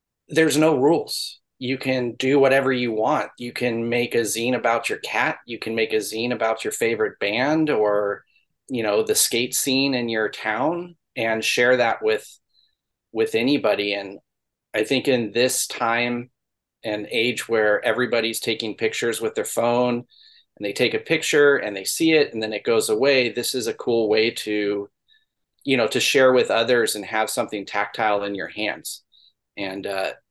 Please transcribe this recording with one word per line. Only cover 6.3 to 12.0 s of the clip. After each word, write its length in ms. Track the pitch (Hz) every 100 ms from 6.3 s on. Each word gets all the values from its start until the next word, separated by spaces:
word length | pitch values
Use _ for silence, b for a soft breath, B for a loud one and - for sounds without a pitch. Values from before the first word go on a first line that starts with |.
about 320 | 120 113 110
your 80 | 107
favorite 480 | - 117 113 107 -
band 500 | 101 110 135 160 151
or, 540 | 120 104 104 101 101 _ _ _ _ -
you 120 | 127
know, 220 | 107 104
the 100 | 107
skate 400 | 107 - 117 123
scene 400 | - - 131 139
in 160 | 127 120
your 200 | 110 110
town 640 | - 110 107 143 170 180 175 _ -
and 280 | 113 110
share 340 | 110 - 123 127
that 240 | 117 -